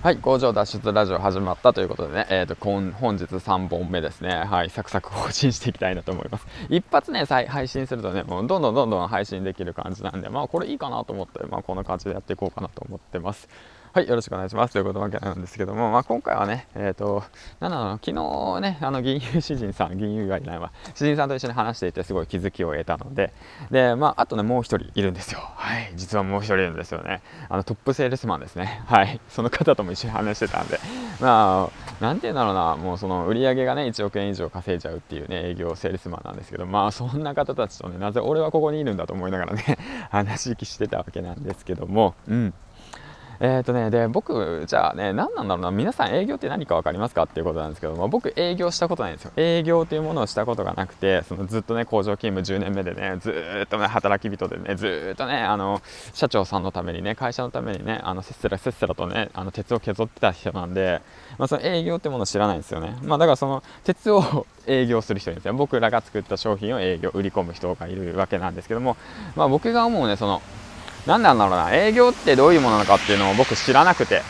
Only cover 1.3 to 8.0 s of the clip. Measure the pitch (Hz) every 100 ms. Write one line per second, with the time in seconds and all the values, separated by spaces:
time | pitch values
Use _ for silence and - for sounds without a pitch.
1.3 | 92 95 90 127 - 92 - 73 82 -
2.3 | 95 87 80 104 98 95 104 120 101 90
3.3 | 92 101 95 92 87 87 90 78 - 87
4.3 | 87 95 95 85 - 107 98 - 98 90
5.3 | - 139 117 127 - 95 90 - 92 -
6.3 | - - - 202 170 - 294 - 247 143
7.3 | 131 123 139 131 135 131 123